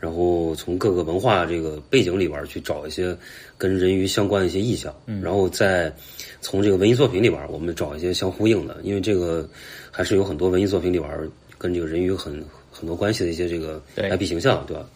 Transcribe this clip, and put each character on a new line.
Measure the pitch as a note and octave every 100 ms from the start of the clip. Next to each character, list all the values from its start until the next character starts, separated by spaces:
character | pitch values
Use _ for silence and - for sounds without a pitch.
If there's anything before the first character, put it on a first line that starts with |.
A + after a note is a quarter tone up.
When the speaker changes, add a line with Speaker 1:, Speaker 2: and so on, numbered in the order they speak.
Speaker 1:
然 | E2+
后 | E2 F2 E2+ E2 D#2+
从 | - F2+
各 | A2
个 | F2+
文 | D#2+ F2+
化 | - G2 E2
这 | E2+
个 | D#2+ D2+ C#2+
背 | C3+
景 | F2+ F#2
里 | E2+
边 | D2
儿 | D2
去 | -
找 | D#2+ D2 D2+
一 |
些 | - F2+ F2 - - - -
跟 | F#2+ F#2+
人 | F#2
鱼 | F#2+ F#2+
相 | - G2+
关 | G2+
的 | F2+
一 |
些 | F#2+
意 | A2+
象， | F2+ D2 -
Speaker 2:
嗯。 | - G#2
Speaker 1:
然 | F2
后 | G2 F#2
再 | - G2+ F#2 D#2+ - - - - -
从 | - F#2+
这 | G2+
个 | F#2+
文 | G2+
艺 |
作 | A#2+ C#3
品 | F2+
里 | A2
边 | D2+
儿 | D2
我 | D#2
们 | E2
找 | E2 D#2+ D2
一 |
些 | F2+
相 | F2+ F#2+
呼 | F2+ G#2+
应 | G#2 E2
的， | D#2
因 | F#2
为 | G2+
这 | G2
个 | F#2+ F2 E2 D#2 - - - -
还 | -
是 | F#2 G2
有 |
很 | G2 D2+
多 | F#2
文 | F2+
艺 | G2
作 | F#2+
品 | F2
里 | F2+
边 | D2+
儿 | D2+ D#2 - - -
跟 | F#2
这 | F2
个 | D#2+
人 | E2
鱼 | F#2
很， | F#2+ - D2 D2 - -
很 | - E2
多 |
关 | E2+ G2+
系 | A2
的 | F2+
一 |
些 | E2 F2
这 | E2+
个 | D#2+ D#2 -
Speaker 2:
对。 | - G2
Speaker 1:
I | F#2
P | F#2
形 | E2+
象， | C3+ F2+ C#2+
对 | D#2
吧？ | A#2+